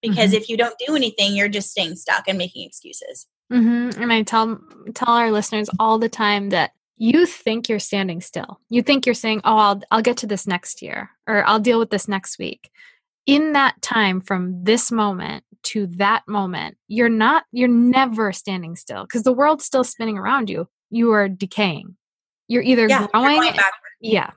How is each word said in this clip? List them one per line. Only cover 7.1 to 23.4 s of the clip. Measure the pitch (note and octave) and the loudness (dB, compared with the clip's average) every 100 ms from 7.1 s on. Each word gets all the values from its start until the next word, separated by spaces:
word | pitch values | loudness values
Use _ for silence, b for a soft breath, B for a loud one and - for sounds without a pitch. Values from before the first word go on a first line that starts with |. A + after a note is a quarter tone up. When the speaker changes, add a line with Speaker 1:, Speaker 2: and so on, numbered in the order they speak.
| D4+ F4 | 4 4
Speaker 2:
think | - - A3+ A#3 | 0 -4 -4 -4
you're | G#3+ | -4
standing | - G3+ F#3+ E3+ | -2 -4 -4 -6
still. | - F3 - - _ | -10 -12 -12 -16 _
You | A#3+ | -2
think | - C#4 B3+ | 2 0 2
you're | A#3 | -2
saying, | A3+ G#3+ | -2 -2
"Oh, | - A3 | 2 4
I'll, | G#3 G3+ - | 4 2 0
I'll | A3+ | 0
get | A3+ A#3+ | 0 -2
to | G#3+ | -4
this | G3+ - | -6 -4
next | F3+ - - | -6 -6 -14
year," | - - - _ - | -12 -12 -12 _ -2
or, | G#3 - | 0 2
"I'll | A3 | 2
deal | G#3+ A3+ | 4 2
with | A3+ | 2
this | G3+ - | -4 -4
next | G3 - - | -6 -6 -10
week." | - - - b b b b _ - | -12 -12 -20 b b b b _ 2
In | C#4+ D#4 | 2 4
that | D4 C4+ - | 2 0 -2
time | - A#3 G3+ F#3 | -4 0 2 0
from | F#3 F#3 F3+ F3+ | -2 -4 -4 -4
this | F3+ A3+ - | 0 0 0
moment | A#3 G#3 F#3 E3 D3 _ _ | 0 -2 -2 -8 -12 _ _
to | - G#3+ G3 F3 | -8 -6 -6 0
that | G3+ A3 - | 0 0 -2
moment, | G#3 F#3+ F3+ D#3 - _ | -4 -4 -6 -10 -14 _
you're | G#3+ A#3 | 2 2
not, | A3 A3 D#4 - | 4 4 4 0
you're | A#3+ B3 | 0 4
never | A#3 A#3+ B3+ C4+ A3 G#3+ | 6 6 4 2 0 -2
standing | F#3 - F#3+ E3 E3+ | -4 -6 -8 -8 -14
still | - G2+ - | -12 -12 -6
'cause | A#3+ | -2
the | A3+ | 0
world's | B3 D4 D#4 - | 2 2 2 0
still | C4+ | -2
spinning | B3 - A3+ G#3 | -2 -4 -6 -4
around | G3 C4+ G#3+ | -2 -2 -2
you. | F#3 F3+ _ _ | -6 -8 _ _
You | A#3 A#3 | 0 4
are | G#3+ G3 | 4 2
decaying. | F#3 F#3+ - G3+ D3+ - F3+ _ _ _ _ _ | -2 -8 -2 -2 -2 -12 -20 _ _ _ _ _
You're | A#3 | -2
either | G#3 B3 A3 | 2 4 4
Speaker 1:
Yeah, | C4 | 2
you're | G#3 | 2
Speaker 2:
growing | A3 C4 D4+ | 2 4 4